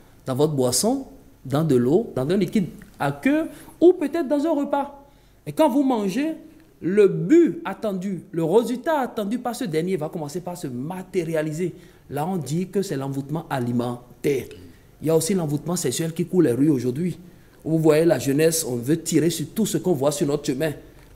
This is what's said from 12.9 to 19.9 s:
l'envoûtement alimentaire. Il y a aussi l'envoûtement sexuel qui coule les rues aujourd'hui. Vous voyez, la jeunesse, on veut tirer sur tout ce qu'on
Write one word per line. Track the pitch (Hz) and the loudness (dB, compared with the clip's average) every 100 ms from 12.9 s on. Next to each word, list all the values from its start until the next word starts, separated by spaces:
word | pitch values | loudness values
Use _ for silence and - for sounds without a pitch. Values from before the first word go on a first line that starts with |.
| 139 | -4
l'envoûtement | 139 139 139 151 - | -4 -6 -6 -8 -6
alimentaire. | 139 120 120 123 123 - - 151 135 - - - - - - | -4 -2 -2 -2 -6 -14 -6 -2 -2 -6 -14 -20 -20 -20 -6
Il | 151 | 0
y | |
a | 160 | 2
aussi | 160 | 2
l'envoûtement | 190 151 147 156 180 | 0 0 -2 -4 -4
sexuel | 139 123 165 | -2 -2 -4
qui | 160 175 | -4 0
coule | 185 143 | 4 4
les | |
rues | 120 151 | 4 4
aujourd'hui. | 131 123 127 180 - - - - - | 2 0 -2 -4 -6 -14 -20 -20 -10
Vous | - 160 | -2 2
voyez, | 156 151 | 4 6
la | 170 135 | 6 4
jeunesse, | 123 139 160 160 117 | 2 2 2 2 -2
on | 123 | -4
veut | 120 151 | 0 -2
tirer | - 156 165 | 2 2 2
sur | 165 147 - | 0 -4 -2
tout | 214 | -2
ce | 156 | 0
qu'on | 185 | 0